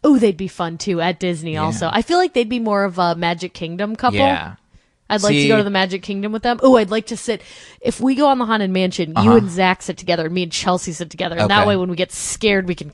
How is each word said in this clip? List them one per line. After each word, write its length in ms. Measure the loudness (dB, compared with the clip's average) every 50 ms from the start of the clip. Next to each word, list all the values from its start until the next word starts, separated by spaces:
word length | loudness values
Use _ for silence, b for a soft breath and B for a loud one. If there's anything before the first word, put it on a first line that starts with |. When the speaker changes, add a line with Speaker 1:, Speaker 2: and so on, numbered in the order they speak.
| 6
Speaker 1:
Oh, 140 | 4 4 6
they'd 180 | 4 2 2
be 120 | 0 -6 -10
fun 300 | -6 -6 -6 -6 -6 -6
too 220 | -4 -4 -2 -2
at 180 | -2 -2 -2 _
Disney 360 | -4 -4 -4 -4 -6 -6 -4
Speaker 2:
Yeah. 80 | -2 -2
Speaker 1:
also. 240 | -2 -2 -2 -4 -2
I 100 | -2 -2
feel 160 | 0 2 2 2
like 160 | 2 2 0
they'd 140 | 0 0 0
be 120 | -2 -4
more 240 | -2 0 0 0 0
of 140 | -2 0 0
a 160 | 0 0 0
Magic 360 | 0 -2 -2 -2 -4 -6 -12 _
Kingdom 420 | -10 -10 -8 -6 -6 -6 -6 -6
couple. 220 | -2 -2 0 2 2
Speaker 2:
Yeah. 360 | 2 2 2 -2 -6 -10 -14 _ _ _ _ -20 _ _ _ _ _ _
Speaker 1:
I'd 120 | -4 0
like 80 | 2 2
Speaker 2:
See 100 | 4 4 4
Speaker 1:
to 40 | 4
go 80 | 4
to 80 | 4 2
the 60 | 2
Magic 320 | 0 0 -2 -2 -4 -8
Kingdom 300 | -8 -8 -8 -6 -6 -6
with 100 | -6 -2
them. 180 | -2 -2 0 4
Oh, 140 | 6 6 6
I'd 140 | 6 4 2
like 160 | -2 -4 -4
to 100 | -6 -10
sit, 240 | -8 -6 -6 -6 -6 B B B B B B B B
if 180 | -6 -6 -4 0
we 160 | 0 0 2
go 120 | 4 4
on 100 | 4 4 2
the 60 | 0
Haunted 240 | 0 0 0 0 0
Mansion, 440 | 0 0 0 0 -2 -4 -6 -2
you 40 | 0
Speaker 2:
Uh-huh. 200 | 2 4 6 6
Speaker 1:
and 140 | 6 4 2
Zach 300 | 0 2 2 2 2 0
sit 160 | -4 -10 -10
together, 300 | -8 -2 -2 -2 0 0
and 80 | -2 -2
me 80 | -2
and 100 | -4 -4
Chelsea 400 | -6 -4 -2 0 0 0 -2 -8
sit 160 | -8 -10 -12 -12
together. 260 | -8 -8 -8 -6 -2 -2
And 100 | 0 4
that 120 | 4 4
Speaker 2:
Okay. 80 | 4 4
Speaker 1:
way, 80 | 2 0
when 100 | 0 -2
we 80 | -2
get 160 | -4 -4 -4
scared, 560 | -4 -10 -8 -8 -6 -2 0 2 2 2 0 -2
we 60 | -6
can 160 | -8 -8 -16